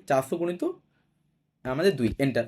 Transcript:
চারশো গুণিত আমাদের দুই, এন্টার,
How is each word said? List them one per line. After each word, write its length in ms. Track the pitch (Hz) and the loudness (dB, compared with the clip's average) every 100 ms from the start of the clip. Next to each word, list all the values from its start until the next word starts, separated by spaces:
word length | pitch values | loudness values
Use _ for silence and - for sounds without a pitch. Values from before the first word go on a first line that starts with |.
| - | 0
চারশো 300 | 135 - 170 | 0 0 -2
গুণিত 280 | 175 180 330 - _ _ _ _ _ _ _ _ | -4 -2 -4 -6 _ _ _ _ _ _ _ _
আমাদের 320 | 127 131 190 143 | -6 0 2 2
দুই, 180 | 113 - | 0 2
এন্টার, 240 | 139 120 | 0 0